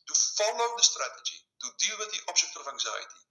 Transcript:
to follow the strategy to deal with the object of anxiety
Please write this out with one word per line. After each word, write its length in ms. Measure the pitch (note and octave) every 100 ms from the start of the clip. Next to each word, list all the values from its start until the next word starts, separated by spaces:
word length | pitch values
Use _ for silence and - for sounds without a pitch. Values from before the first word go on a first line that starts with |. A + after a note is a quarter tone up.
to 100 | - - - -
follow 320 | G#3 A3+ A#3+ A#3+
the 80 |
strategy 560 | A3 - C3 - - - _ _
to 40 | - -
deal 160 | G#3 G#3+
with 160 | G#3+
the 100 | - -
object 240 | - - -
of 80 | C#3+
anxiety 520 | - A2+ G#2 - - _